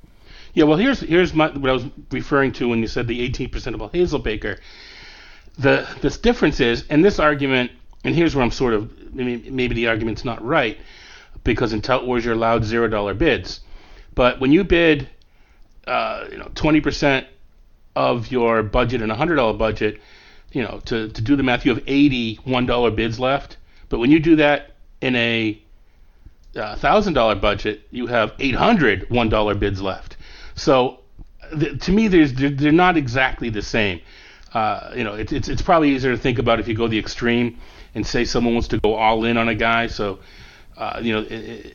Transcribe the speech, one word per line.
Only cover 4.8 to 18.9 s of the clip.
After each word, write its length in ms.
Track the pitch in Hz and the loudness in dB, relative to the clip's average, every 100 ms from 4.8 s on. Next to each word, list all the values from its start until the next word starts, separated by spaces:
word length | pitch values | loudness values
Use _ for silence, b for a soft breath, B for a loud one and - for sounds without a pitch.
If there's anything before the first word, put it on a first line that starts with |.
| B B B B B B B - | B B B B B B B -2
The, 300 | 135 135 131 - | 2 2 0 -4
this 160 | 143 - | -4 0
difference 420 | 233 240 151 - | 0 2 2 2
is, 260 | 123 117 - | 0 0 0
and 140 | 143 | 4
this 160 | 190 202 | 4 4
argument, 520 | 151 147 139 131 123 - - - | 2 2 0 0 0 -6 -20 -10
and 100 | - | -2
here's 220 | 151 165 139 | 2 2 2
where 80 | |
I'm 80 | 120 | 0
sort 220 | - 127 | 2 0
of, 400 | 107 110 - 90 | 0 -2 -12 -16
maybe, 360 | - 123 120 - | -6 -6 -6 -6
maybe 240 | 135 123 | -4 -2
the 140 | 117 117 | 0 0
argument's 380 | 110 113 104 127 | 0 -2 -6 -6
not 180 | 113 113 | -8 -2
right, 320 | 156 120 - b b b b b b | -2 -2 -4 b b b b b b
because 300 | - 113 120 | -2 0 0
in 80 | 110 | -2
Tout 240 | - 127 127 | 0 -2 0
Wars 200 | 123 117 | -2 0
you're 80 | |
allowed 300 | 113 113 117 | 0 2 0
zero 240 | 107 117 117 | 0 0 0
dollar 260 | 107 101 | -2 -4
bids. 480 | 98 160 107 90 - b b b b b - | 0 0 0 -4 -14 b b b b b 2
But 240 | 123 123 | 2 2
when 120 | 131 | 4
you 120 | 160 | 4
bid, 460 | 185 170 165 147 131 - - _ _ _ - - - | 4 4 4 2 -2 -14 -20 _ _ _ -20 -18 -6
uh, 380 | 123 110 107 110 | -4 -4 -6 -10
you 60 | 107 | -14
know, 120 | - - | -14 -4
twenty 240 | 151 156 | 2 2
percent 480 | 147 123 147 135 - - - - - _ - 139 | 2 0 0 0 -2 -18 -20 -20 -20 _ -10 -2
of 340 | 135 123 107 | 0 0 -2
your 320 | 123 117 113 | 0 2 2
budget 380 | 107 123 123 | 0 0 0